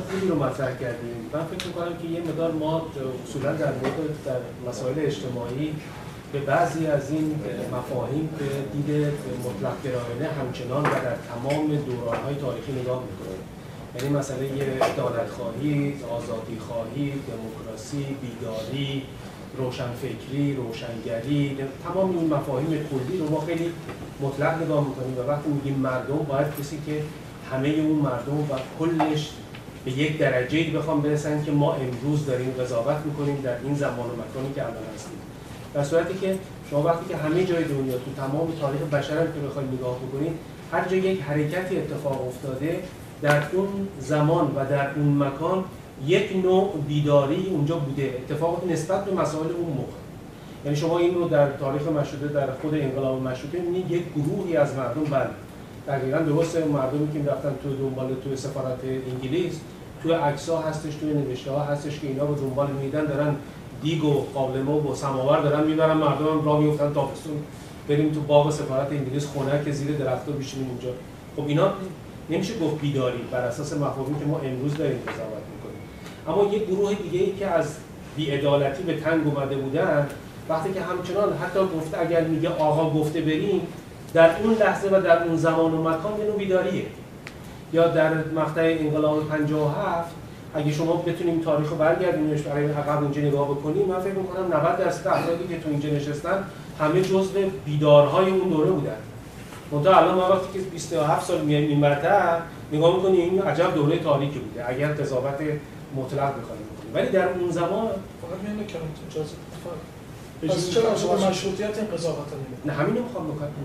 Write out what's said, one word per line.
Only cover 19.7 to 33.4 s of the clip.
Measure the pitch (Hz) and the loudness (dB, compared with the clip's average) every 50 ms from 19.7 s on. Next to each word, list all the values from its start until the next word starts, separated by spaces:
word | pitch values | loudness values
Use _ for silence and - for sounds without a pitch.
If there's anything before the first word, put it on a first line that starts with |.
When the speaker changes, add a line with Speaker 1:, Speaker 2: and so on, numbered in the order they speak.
| 123 - 123 123 120 - 135 123 110 - - - 135 143 143 139 139 | -4 -4 -6 -6 -6 -6 -6 -6 -6 -8 -8 -6 -2 0 0 0 0
Speaker 1:
روشنگری، | 127 120 113 113 - 120 120 117 113 - 123 117 113 117 135 147 143 143 139 135 131 135 135 - - - | -2 -4 -4 -6 -8 -8 -8 -8 -8 -6 -4 -4 -4 -2 0 2 2 2 0 -2 -4 -6 -6 -6 -8 -8
تمام | 175 180 185 190 185 180 170 | -4 0 2 2 2 2 2
این | 160 156 151 | 2 2 2
مفاهیم | 143 - - 131 123 147 165 | 2 0 0 0 0 2 2
کلی | 156 147 147 - 143 131 123 131 185 180 | 0 0 0 -2 -2 -2 -2 0 -2 0
رو | 156 147 | 0 2
ما | 156 151 | 0 0
خیلی | 151 165 170 165 170 170 170 - - - - - - - - - | 0 0 0 0 0 -2 -4 -6 -10 -10 -10 -10 -12 -12 -8 -4
مطلق | 139 135 - - 147 160 160 160 160 | -4 -2 0 2 2 2 2 2 0
نگاه | 147 156 147 143 135 | 2 2 2 2 2
می‌کنیم | 123 127 127 127 131 127 | -2 -4 -4 -4 -4 -2
و | 123 143 | 0 0
وقتی | 147 147 147 156 | 0 0 0 0
می‌گیم | 143 135 127 139 139 | 0 0 0 0 0
مردم، | 135 131 127 127 127 - 135 139 156 | 0 0 0 0 -2 -2 0 -2 0
باید | 160 139 135 139 151 147 147 - | 0 0 0 0 0 0 0 -4
کسی | 143 - 156 147 147 | -6 -6 -6 -8 -6
که | 147 151 151 151 - - - - - - - - - | -4 -4 -4 -4 -6 -8 -12 -14 -14 -14 -14 -12 -6
همهٔ | - 131 135 147 | -4 0 0 2
اون | 151 156 156 156 156 151 | 2 2 4 4 4 4
مردم | 143 127 123 117 117 139 143 151 | 2 2 0 -2 -4 -2 -2 -2
و | 147 - - 131 - - - 151 | 0 0 -2 -4 -4 -6 -4 -2
کلش | 160 170 170 160 151 151 151 151 151 - - - - - - - - - - - - | 0 0 2 2 2 2 2 0 -2 -4 -8 -12 -14 -14 -14 -16 -16 -14 -14 -10 -6
به | 135 | -4
یک | 131 135 151 151 - - | 0 0 0 0 2 2
درجه‌ای | 147 131 127 127 123 123 139 160 165 156 | 2 4 4 2 0 2 2 2 2 2
بخوام | 147 151 143 156 156 147 | 0 -2 0 0 0 2
برسن | 147 147 151 147 147 151 151 147 147 | 2 2 2 0 0 0 -2 -2 0
که | 151 | 2
ما | 143 147 143 147 - | 2 4 4 4 2
امروز | 135 131 123 123 117 131 147 151 147 - | 0 -2 -4 -4 -2 -2 0 0 0 0
داریم | 135 127 123 127 127 127 127 | 0 0 0 0 -2 -2 -2
قضاوت | 127 123 120 117 117 139 151 151 156 | -2 -2 0 0 0 0 0 0 -2
می‌کنیم | 151 143 147 143 143 143 139 | -4 -4 -2 -2 -2 -2 -2